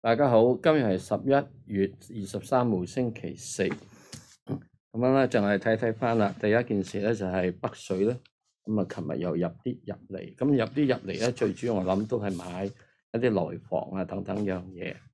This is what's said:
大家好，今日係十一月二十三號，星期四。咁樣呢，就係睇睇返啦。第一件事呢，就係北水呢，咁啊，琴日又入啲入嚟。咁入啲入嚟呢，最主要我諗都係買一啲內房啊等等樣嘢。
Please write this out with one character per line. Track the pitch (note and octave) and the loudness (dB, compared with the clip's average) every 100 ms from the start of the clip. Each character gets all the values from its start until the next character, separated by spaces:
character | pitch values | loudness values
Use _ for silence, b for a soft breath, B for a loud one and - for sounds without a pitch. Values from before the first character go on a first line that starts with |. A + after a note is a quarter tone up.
大 | A2+ A#2 | 2 4
家 | C#3 | 6
好， | A2+ B2 B2 | 8 6 6
今 | E3 | 4
日 | D#3 | 4
係 | A#2 F#2 | 4 0
十 | - G#2 | 0 -2
一 | C3+ C#3 - - - | 2 2 2 -16 -6
月 | G2 F#2+ - - | 0 0 -2 -14
二 | A2 F#2+ | -10 -8
十 | G2+ - | -8 0
三 | B2+ A#2+ | 2 2
號， | F#2 F2+ | 0 -2
星 | - B2 | -2 -4
期 | A2+ D#2+ - | -4 -10 -10
四。 | - - | -10 -2
咁 | F#2 - - - - - - - - A2 - _ _ A2+ | -2 -2 -12 -20 -20 -20 -20 -20 -10 -10 -10 _ _ -2
樣 | B2+ | 2
呢， | C3+ C3 | 4 4
就 | A#2 | 2
係 | G2+ G2 | 2 2
睇 | A2+ A2 | 2 0
睇 | A#2 | 0
返 | A2 A#2+ A#2 | 0 0 2
啦。 | G2+ F#2 | 2 0
第 | G#2+ | 2
一 | A2+ | 2
件 | A#2+ G#2 | 2 -2
事 | F#2 G2+ | -2 -2
呢， | G#2 | -2
就 | A2 F#2+ | 0 0
係 | F#2 F#2 F2+ | 0 0 -2
北 | - | -8
水 | - - F#2+ G#2 | -8 -4 0 0
呢， | B2 _ _ _ _ | 0 _ _ _ _
咁 | - G#2+ | -4 -2
啊， | F2+ | -2
琴 | - E2 | -4 -6
日 | C#2 | -2
又 | F2 F2 | -2 0
入 | |
啲 | F2 - B2+ - - | -2 -4 -8 -8 -10
入 | - - F#2+ | -12 -10 -12
嚟。 | - - | -12 -2
咁 | C3+ | 2
入 | C#3 A2+ | 2 2
啲 | C3+ C#3 | 0 2
入 | B2 F#2+ | 0 -2
嚟 | F2 | -2
呢， | A#2 | -2
最 | B2 A2+ | 0 -2
主 | - A#2+ | 0 -2
要 | G#2 | 0
我 | |
諗 | F#2 G2 A2 | 2 0 0
都 | A#2+ | -2
係 | G2+ F2 | -2 -6
買 | F2 F2+ G2 | -8 -6 -6
一 | - - _ _ A#2 | -8 -20 _ _ -2
啲 | B2 G2+ D#2+ | 2 2 -2
內 | E2+ | -6
房 | - E2+ - | -4 -4 -4
啊 | F#2+ | -6
等 | F2+ F#2+ | -6 -6
等 | F#2+ G2 G2+ | -6 -4 -2
樣 | F#2 F#2 | -4 -8
嘢。 | F2+ F#2 - - | -10 -10 -12 -20